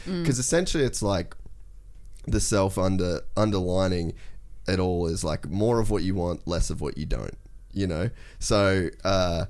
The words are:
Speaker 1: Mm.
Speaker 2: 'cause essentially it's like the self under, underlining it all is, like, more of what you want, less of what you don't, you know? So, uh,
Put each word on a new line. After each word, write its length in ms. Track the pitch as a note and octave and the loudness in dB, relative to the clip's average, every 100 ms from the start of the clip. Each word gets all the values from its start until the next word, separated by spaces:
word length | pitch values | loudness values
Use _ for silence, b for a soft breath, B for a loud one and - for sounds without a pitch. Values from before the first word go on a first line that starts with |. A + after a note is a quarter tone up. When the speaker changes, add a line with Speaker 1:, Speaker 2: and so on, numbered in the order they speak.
| F3 | -6
Speaker 1:
Mm. 180 | F3+ D#3+ | -2 0
Speaker 2:
'cause 140 | B2 | 0
essentially 440 | B2 E3 F3+ E3 | 2 2 2 2
it's 200 | B2+ - | 0 0
like 320 | G#2 F#2+ D#2+ - - - - - - - - - - | 0 0 -2 -10 -14 -14 -16 -18 -18 -18 -16 -12 -2
the 140 | A2 | 0
self 360 | - G#2 F#2+ F#2+ | 4 4 2 2
under, 440 | F#2 F#2 F2+ E2 - - | 2 2 2 -2 -2 2
underlining 760 | G#2+ G2 F2+ F#2 F#2 F2+ E2 B B B - - - | 2 2 2 2 2 2 0 B B B -14 -6 0
it 120 | F#2 | 2
all 260 | F#2 F2 E2+ | 2 2 0
is, 160 | E2+ | -2
like, 240 | E2 D#2 C#2 | -2 -4 -4
more 320 | F#2+ A2+ A#2 | 0 4 4
of 100 | G#2+ | 4
what 100 | G#2 | 2
you 140 | F2+ F#2+ | 2 0
want, 320 | F2 E2+ - | -2 -4 -2
less 220 | E2+ - | 0 0
of 100 | E2+ | -2
what 160 | D2+ - | -4 -4
you 80 | D#2 | -2
don't, 320 | - G1+ - - - - | -2 -4 -10 -16 -18 -8
you 140 | G2 F#2+ | -2 0
know? 220 | D#2+ G#2+ B B B | 0 -2 B B B
So, 500 | - G#2+ G2 F#2+ E2+ - F#2+ | 2 4 6 4 0 -2 0
uh, 400 | F#2+ F2+ E2+ | 2 2 0